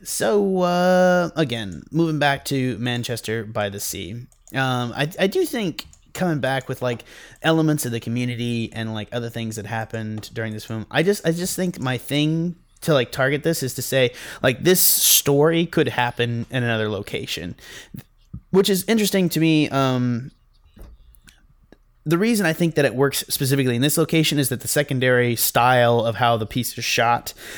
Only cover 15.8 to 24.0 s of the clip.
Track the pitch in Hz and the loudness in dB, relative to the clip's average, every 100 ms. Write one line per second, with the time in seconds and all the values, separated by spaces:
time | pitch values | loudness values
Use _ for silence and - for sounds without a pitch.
15.8 | 131 - 120 - 120 117 117 135 120 110 | 0 0 -2 0 -2 -2 -4 -2 0 0
16.8 | 107 107 104 - - - 87 - - - | -2 -4 -6 -8 -6 -8 -8 -12 -16 -20
17.8 | - - - _ _ - _ 185 196 190 | -18 -20 -20 _ _ -20 _ 2 4 2
18.8 | 190 226 202 196 175 160 160 156 147 135 | 2 0 2 2 2 2 4 4 2 2
19.8 | 135 127 123 120 135 - _ _ _ - | 2 2 0 -2 -6 -16 _ _ _ -20
20.8 | - - - - - - _ _ _ - | -20 -20 -20 -20 -20 -20 _ _ _ -20
21.8 | _ _ - 170 220 226 180 160 170 156 | _ _ -2 2 2 2 2 2 0 2
22.8 | 139 113 139 - - - 135 139 127 120 | 0 2 0 0 -4 -2 0 2 2 2
23.8 | 143 156 | 0 2